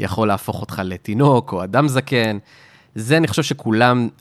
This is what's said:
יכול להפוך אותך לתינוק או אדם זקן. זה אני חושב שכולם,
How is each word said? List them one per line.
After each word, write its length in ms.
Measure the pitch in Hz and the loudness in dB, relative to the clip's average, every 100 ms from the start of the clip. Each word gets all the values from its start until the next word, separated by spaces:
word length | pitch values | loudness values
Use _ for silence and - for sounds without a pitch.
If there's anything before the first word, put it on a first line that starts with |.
יכול 280 | 95 95 107 | -6 0 0
להפוך 320 | 98 - - | 0 -4 -8
אותך 220 | - - | -8 -6
לתינוק 680 | 95 90 - 107 143 135 139 | -6 -8 -6 2 4 4 0
או 120 | 92 | -6
אדם 240 | 92 120 147 | -2 0 0
זקן. 500 | 131 139 127 110 101 - - - _ _ | 0 -2 0 0 -2 -8 -20 -20 _ _
זה 220 | 120 110 156 | -10 0 2
אני 120 | 160 | 2
חושב 140 | 101 | 0
שכולם, 680 | 143 139 113 110 123 123 117 - | -2 -4 0 2 4 4 0 -6